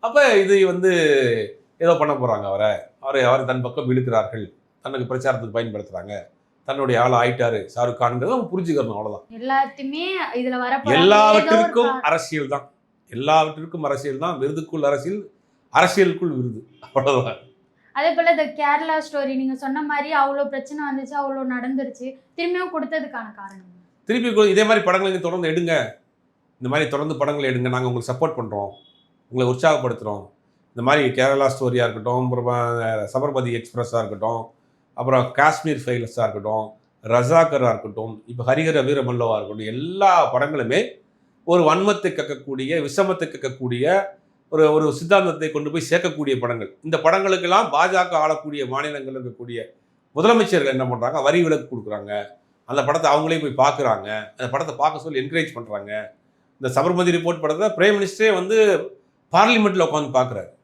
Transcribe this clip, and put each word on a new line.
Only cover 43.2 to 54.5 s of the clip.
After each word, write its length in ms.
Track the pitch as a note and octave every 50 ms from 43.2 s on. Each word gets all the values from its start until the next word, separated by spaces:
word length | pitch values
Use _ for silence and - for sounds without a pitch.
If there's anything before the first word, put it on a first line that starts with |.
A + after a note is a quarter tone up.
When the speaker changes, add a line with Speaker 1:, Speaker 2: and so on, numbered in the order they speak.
| E3+ D#3
Speaker 1:
கக்கக்கூடிய, 760 | - C#3+ - C3 B2+ - C3 B2 B2 A#2+ C3 D#3 F3+ G3 G3 - - _ _ _ _ _ _ _
ஒரு, 240 | - D#3 D#3 D#3 D3+
ஒரு 200 | D#3 D#3 D3+ C3+
சித்தாந்தத்தை 580 | C3 E3 E3 G3 G3 F#3+ F3+ D#3 D3+ D#3 D#3
கொண்டு 200 | D#3 D3+ C#3+ D3
போய் 160 | D3 E3 - -
சேர்க்கக்கூடிய 480 | E3 E3+ F3 F3+ D3+ D3+ D3 C#3 C3 B2
படங்கள். 380 | A#2+ A#2+ A#2+ A#2 G#2 F#2+ - _ _
இந்த 140 | D#3 D#3+
படங்களுக்கெல்லாம் 760 | D3+ D#3 D#3+ E3 F#3+ F#3+ G3 F#3+ F3+ E3+ F3 F#3 G3+ A3+ - C3+
பாஜக 380 | C#3+ E3 F#3+ F#3 F#3 F3+ F3
ஆளக்கூடிய 560 | F3 D#3+ D3+ D#3 D#3 D3+ D3+ D3+ D3 D3 C3+
மாநிலங்கள் 480 | B2+ B2+ C3+ C#3+ D3+ D3 C#3+ C3+ C3+ C3
இருக்கக்கூடிய 480 | C3 B2 B2 A2 _ B2 A#2+ A#2+ A2+ - - - _ _ _ _ _ _ _ _
முதலமைச்சர்கள் 560 | D3 E3+ A3 A#3 A#3 G#3+ - F#3+ E3+ C#3+ C3+
என்ன 160 | C3 C3 C3
பண்றாங்க, 340 | B2+ B2 A#2 A#2 B2 B2+ C3
வரி 220 | C3+ C#3 D#3 F3 F3
விலக்கு 340 | D#3 D#3 C#3+ B2 - C3
கொடுக்குறாங்க, 480 | A#2 G#2+ G#2+ G#2 G2+ G2+ G2+ G#2 G#2 G#2 - - _ _ _ _ _ _
அந்த 200 | - B2+ C#3+ C3
படத்தை 260 | C3 D3 - D#3 D3
அவங்களே 300 | C#3+ D3+ D#3 D#3+ E3 D#3+
போய் 280 | D3 C#3+ B2+ C3 C3 C#3+
பார்க்குறாங்க, 400 | C#3 C#3+ C#3+ B2 A2 G2 F#2+ G#2 G#2+ G#2+ G#2+ -
அந்த 200 | - _ B2+ B2